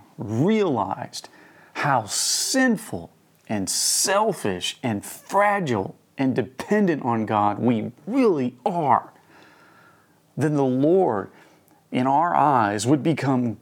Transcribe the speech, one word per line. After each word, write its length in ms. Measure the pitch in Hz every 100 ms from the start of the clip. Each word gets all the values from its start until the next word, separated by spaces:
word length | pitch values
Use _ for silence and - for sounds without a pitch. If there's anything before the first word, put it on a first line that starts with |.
| - -
realized 1120 | 101 113 175 220 190 117 95 101 120 - - - - - -
how 320 | - 143 127 101
sinful 1040 | - - - - 262 262 220 - 90 80 _ _ _ -
and 220 | 104 92
selfish 1080 | - - - 202 196 220 170 107 90 - -
and 240 | 123 101 -
fragile 920 | - - 101 104 202 160 107 90 - _ -
and 180 | 131 127
dependent 680 | 101 - - 214 196 143
on 240 | 127 113 107
God 320 | 107 104 101
we 320 | 117 113 110 - -
really 480 | 269 233 151 123 - -
are, 480 | 175 143 110 - - _ - - - - - - _ _ _ _ -
then 200 | 151 147
the 80 |
Lord, 680 | 135 127 147 190 170 104 95 - - _ _ _ _
in 140 | 127 131
our 300 | 143 175 101
eyes, 500 | 143 131 104 104 110
would 160 | 147
become 560 | 156 139 135 127 120 107